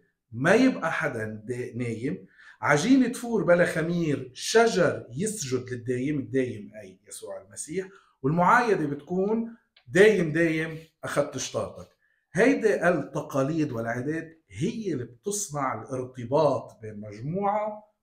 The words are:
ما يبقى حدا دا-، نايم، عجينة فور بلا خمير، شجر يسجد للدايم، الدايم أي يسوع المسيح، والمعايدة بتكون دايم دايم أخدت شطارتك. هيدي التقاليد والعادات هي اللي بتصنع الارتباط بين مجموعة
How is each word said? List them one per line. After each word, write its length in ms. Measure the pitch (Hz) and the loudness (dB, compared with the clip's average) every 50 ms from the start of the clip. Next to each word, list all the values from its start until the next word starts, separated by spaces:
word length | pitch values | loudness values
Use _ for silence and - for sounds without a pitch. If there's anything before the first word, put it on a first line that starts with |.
| _ _ _ _ _ _ | _ _ _ _ _ _
ما 220 | 117 113 139 170 202 | -6 0 2 4 6
يبقى 380 | 233 262 262 - - - 160 | 6 6 4 2 0 -4 -4
حدا 520 | 156 - 160 147 120 113 107 107 110 107 - | -4 -2 -4 -4 -4 -4 -6 -6 -8 -10 -10
دا-، 320 | 117 123 120 123 - - | -8 -8 -8 -8 -8 -8
نايم، 500 | 120 123 120 110 107 120 139 185 190 - - _ - - - - _ | -6 -6 -6 -6 -6 -6 -6 -6 -8 -10 -16 _ -20 -20 -20 -14 _
عجينة 520 | 107 120 147 147 170 233 269 269 254 226 - | 2 2 2 4 6 6 6 6 6 2 0
فور 300 | - 247 240 233 202 165 | -4 -6 -4 -2 0 4
بلا 220 | 165 175 175 170 | 4 6 6 4
خمير، 680 | - - 165 151 170 175 175 170 151 139 - - - - | 2 0 -2 -2 -2 -2 0 0 0 -2 -2 -6 -10 -12
شجر 720 | - - - - 220 233 226 185 185 165 131 113 117 - - | -10 -6 2 4 4 4 6 4 4 2 2 2 -2 -8 -10
يسجد 600 | 120 135 196 214 208 - 143 127 127 123 104 - | -6 -4 -4 -4 -4 -6 -4 -4 -4 -4 -4 -6
للدايم، 500 | 123 117 110 117 127 123 127 143 151 143 | -10 -8 -6 -4 -4 -2 -2 -2 -2 -4
الدايم 520 | 120 107 120 131 131 123 113 107 101 - 104 107 | -4 -2 -2 -2 -2 -2 -6 -10 -14 -16 -16 -18
أي 180 | 104 92 95 _ _ | -18 -18 -20 _ _
يسوع 340 | - - - - 101 98 95 | -20 -18 -16 -14 -14 -14 -14
المسيح، 460 | 98 101 104 - - - 160 185 185 - - - _ _ _ _ | -16 -16 -14 -14 -12 -8 -8 -8 -8 -8 -14 -20 _ _ _ _
والمعايدة 640 | - 135 160 170 175 180 220 247 247 226 196 160 156 | -2 0 2 4 6 6 6 6 6 4 2 2 2
بتكون 720 | 139 143 143 - - 180 185 190 208 220 226 226 - - - _ _ _ _ _ | -2 -4 -6 -6 -4 -2 0 0 2 0 0 -2 -4 -10 -16 _ _ _ _ _
دايم 460 | - 117 170 202 220 202 185 170 156 147 | 0 6 8 8 8 8 6 2 0 2
دايم 440 | 165 170 165 160 160 160 160 156 156 - - _ _ - | 2 2 2 0 -2 -4 -6 -8 -12 -16 -20 _ _ -10
أخدت 340 | - - 147 143 143 - | -2 -2 -2 -2 -2 -4
شطارتك. 520 | 131 - - - 117 101 - 95 90 87 - _ _ _ _ _ _ _ _ - | -8 -8 -6 -6 -6 -6 -6 -10 -14 -18 -20 _ _ _ _ _ _ _ _ 0
هيدي 560 | 165 220 269 269 - 214 208 185 - 156 170 | 4 4 4 4 4 2 2 2 4 4 2
التقاليد 840 | 170 151 - - - - - - - 139 135 139 165 165 151 131 | 2 2 -2 -4 -6 -8 -8 -2 -2 0 0 0 0 0 -2 -2
والعادات 720 | 120 113 113 117 117 127 127 143 156 165 160 160 - _ _ _ | -2 -4 -4 -4 -4 -4 -4 -4 -6 -6 -8 -10 -16 _ _ _
هي 440 | 92 98 147 214 - 220 214 190 156 | -8 -4 -4 -4 -4 -4 -6 -6 -6
اللي 120 | 123 120 | -6 -6
بتصنع 760 | - - _ _ 202 202 - - - 147 147 135 131 117 107 | -10 -14 _ _ -6 -6 -6 -6 -6 -6 -4 -4 -4 -4 -6
الارتباط 1000 | 110 - 131 127 127 127 - 123 120 117 139 156 156 139 131 117 - - - _ | -8 -8 -8 -6 -8 -8 -10 -12 -4 0 2 2 4 2 2 0 -4 -10 -16 _
بين 180 | 113 107 101 104 | -14 -14 -12 -12
مجموعة 840 | 107 110 101 107 120 147 170 196 202 196 208 214 208 214 208 214 - _ _ _ | -14 -14 -12 -10 -8 -6 -4 -2 0 0 0 0 -2 -4 -6 -10 -14 _ _ _